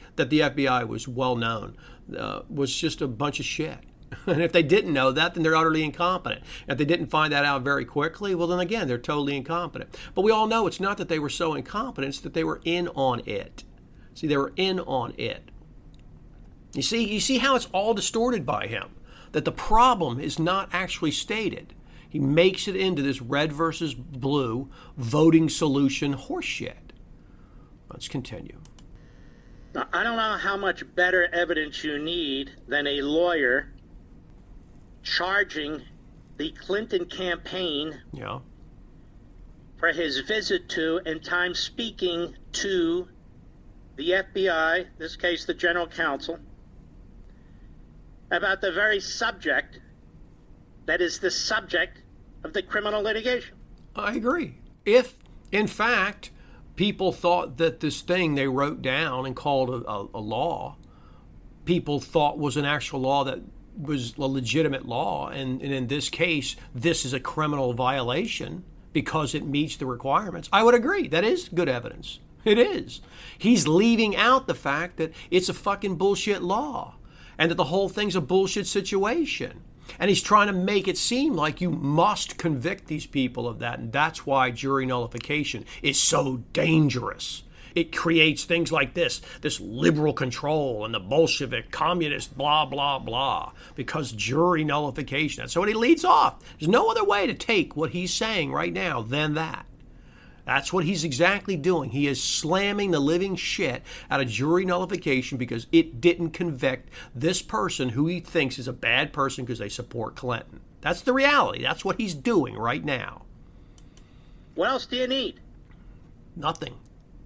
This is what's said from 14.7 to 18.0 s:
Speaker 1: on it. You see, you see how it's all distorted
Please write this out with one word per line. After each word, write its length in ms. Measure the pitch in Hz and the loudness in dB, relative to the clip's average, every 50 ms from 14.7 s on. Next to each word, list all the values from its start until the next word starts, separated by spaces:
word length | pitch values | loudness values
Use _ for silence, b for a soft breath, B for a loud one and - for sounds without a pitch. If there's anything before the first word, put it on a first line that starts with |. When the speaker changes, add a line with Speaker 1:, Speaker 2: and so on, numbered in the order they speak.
| 190 180 | 0 -2
Speaker 1:
on 340 | - - 135 127 117 - - - | -2 -2 -2 -2 -2 -4 -6 -6
it. 320 | 120 110 - - - - - - - - - - - - - - - - - - - - - - - - - - - - - | -6 -6 -6 -8 -12 -18 -20 -20 -20 -20 -20 -20 -20 -20 -20 -20 -20 -20 -20 -20 -20 -20 -20 -20 -20 -20 -20 -20 -18 -10 -6
You 80 | 139 | -4
see, 300 | - - 226 233 226 202 | -2 0 0 0 0 0
you 60 | 214 214 | 0 0
see 200 | - - 262 233 | 0 2 2 2
how 180 | 254 277 262 | 4 4 4
it's 100 | 240 - - | 2 2 0
all 200 | - 185 202 226 | -2 0 2 2
distorted 540 | 220 202 | 2 0